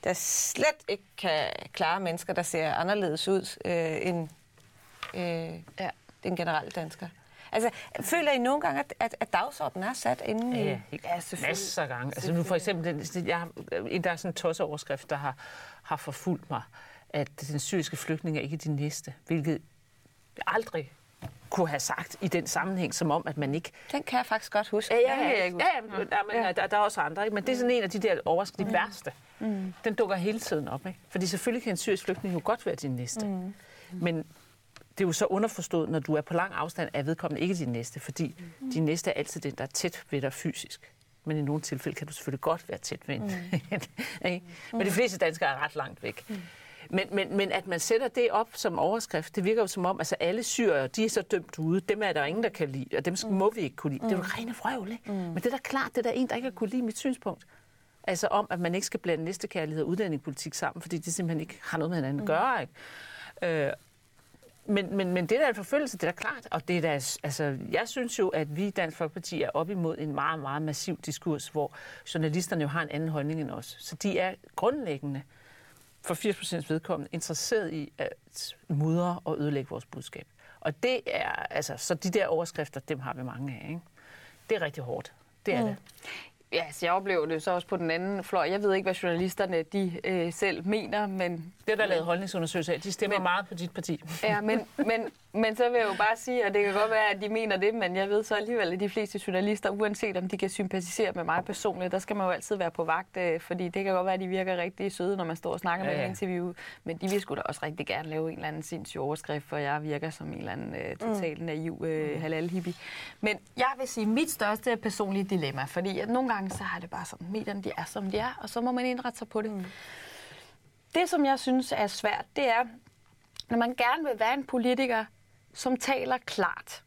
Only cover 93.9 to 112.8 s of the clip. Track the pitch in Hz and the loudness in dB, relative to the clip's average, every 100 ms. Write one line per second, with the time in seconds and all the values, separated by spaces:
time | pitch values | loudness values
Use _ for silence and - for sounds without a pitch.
93.9 | 160 160 160 214 208 214 226 - - 226 | -4 -4 -2 2 2 2 2 0 -2 2
94.9 | 226 233 - - 202 220 220 240 240 214 | 2 0 -8 -6 0 2 4 4 6 4
95.9 | 196 208 226 - 247 202 202 202 196 220 | 4 4 4 0 2 4 6 4 4 4
96.9 | 220 214 196 208 220 220 190 202 226 220 | 6 4 2 0 0 2 4 4 4 2
97.9 | 185 196 208 214 208 208 240 185 180 202 | 2 4 4 4 0 2 2 2 2 0
98.9 | 208 208 208 - 185 202 208 - 202 214 | 0 -2 -4 0 2 2 2 0 2 0
99.9 | 208 220 185 185 190 190 - 190 190 175 | 2 -2 0 -2 0 -2 0 0 0 -2
100.9 | - 208 180 165 170 185 196 214 175 180 | 0 0 0 0 0 0 -2 -2 0 0
101.9 | 185 185 208 190 175 - 208 170 - 165 | 0 0 0 2 0 0 0 0 0 2
102.9 | 160 190 - 180 165 - 180 180 196 196 | 0 0 0 2 0 -2 -2 -2 0 2
103.9 | 185 185 185 190 190 185 180 175 - 196 | 2 2 0 0 0 0 0 -2 -2 -4
104.9 | 185 180 196 170 165 - 170 180 175 190 | 0 0 0 -2 -2 -4 -2 0 0 2
105.9 | - 139 190 196 180 175 175 - - - | 0 0 -2 -2 -2 -2 -6 -14 -12 -8
106.9 | 165 190 202 190 143 - - 151 156 - | -4 0 0 0 -4 -4 -4 -6 -6 -4
107.9 | - 156 156 160 - 156 151 156 - - | -2 -2 -2 -2 -2 -6 -6 -6 -8 -8
108.9 | 156 139 - - 147 - 147 143 147 151 | -4 -2 -2 -4 -6 -4 -4 0 -2 -2
109.9 | 147 156 156 156 - - 90 - - - | -4 -4 -8 -10 -8 -6 -6 -6 -6 -6
110.9 | - 226 208 170 151 170 156 160 - 160 | -4 -2 0 -2 -4 -4 -4 -4 -4 -2
111.9 | 156 151 147 160 160 170 185 175 175 | -2 -2 -2 -2 -2 0 -2 -4 -8